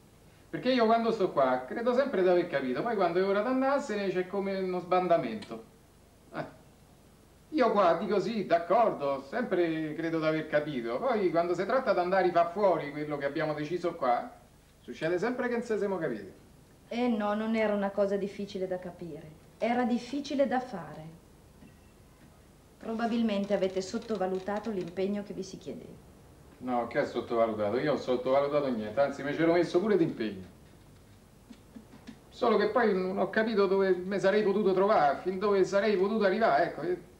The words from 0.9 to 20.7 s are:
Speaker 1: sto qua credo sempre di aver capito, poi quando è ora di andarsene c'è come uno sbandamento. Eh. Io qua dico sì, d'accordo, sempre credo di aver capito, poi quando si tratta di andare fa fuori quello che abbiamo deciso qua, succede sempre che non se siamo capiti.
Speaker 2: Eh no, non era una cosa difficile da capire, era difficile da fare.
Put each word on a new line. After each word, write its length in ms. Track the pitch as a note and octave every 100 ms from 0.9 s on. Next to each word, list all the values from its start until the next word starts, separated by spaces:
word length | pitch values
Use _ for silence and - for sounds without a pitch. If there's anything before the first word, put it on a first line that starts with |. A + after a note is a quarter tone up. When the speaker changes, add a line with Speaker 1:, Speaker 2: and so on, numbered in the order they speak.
| A3+ A3+
Speaker 1:
sto 180 | - F3+
qua 340 | D3 C3 B2+ -
credo 260 | G#3+ A#3
sempre 300 | A#3+ C#4 F#3+
di 60 | F3+
aver 180 | F3 -
capito, 340 | C#3 C3 C3
poi 160 | A3 G#3+
quando 220 | F3 F3
è 40 |
ora 200 | G3 G3
di 60 | A#3
andarsene 600 | C4 C4+ C#4 - G#3 G3
c'è 180 | F3+ F#3
come 320 | G3+ G3 F#3+
uno 200 | F#3 F3+
sbandamento. 840 | E3 F#3 F3+ E3 A#2+ A2 - A3+ - - - _ - _ -
Eh. 120 | D#3+ - - - - - - - - - - -
Io 200 | D#4 A3+
qua 280 | G3+ F3 E3+
dico 180 | G3 G3
sì, 280 | F3+ A#3 -
d'accordo, 760 | E3+ - G#3+ G#3+ D#3 C#3 C3+ -
sempre 640 | A3 A#3 F3+ E3+ D#3+ D#3
credo 260 | D3+ E3 E3
di 40 | D#3
aver 220 | D#3 D#3
capito, 500 | D3+ D3+ C3 A#2 B2
poi 320 | B3 G#3+ F#3
quando 240 | E3 F3
si 120 | E3+ G3
tratta 260 | C4 G#3+
di 60 | F3+
andare 340 | F3+ F#3+ F3+
fa 160 | E3+ E3+
fuori 440 | G3+ G3+ D#3+ C#3+
quello 260 | D3+ D3+ D3
che 80 | C#3
abbiamo 260 | D#3+ D3+
deciso 420 | D3 D3+ F3 F3
qua, 360 | E3+ B2+ A#2+ B2 - - - - -
succede 380 | - A#2+ D#3+ F3
sempre 300 | A3+ B3 A#3+
che 60 |
non 80 | A3+
se 140 | - G#3
siamo 220 | G3 F3+
capiti. 340 | D#3 G#2+ F#2+ - - - - - -
Speaker 2:
Eh 200 | A#3 B3
no, 260 | G#3+ G#3
non 200 | G#3+ A3
era 200 | A3+ G#3+
una 160 | G#3 G3
cosa 260 | G#3 G3 G3
difficile 500 | G3 - G3 F#3+ F#3
da 120 | F3+
capire, 680 | F3+ - E3+ D3 D#3 - - -
era 260 | A3 A#3+
difficile 640 | A#3+ A#3 - C#4+ - C#4 C4+
da 140 | B3+
fare. 560 | -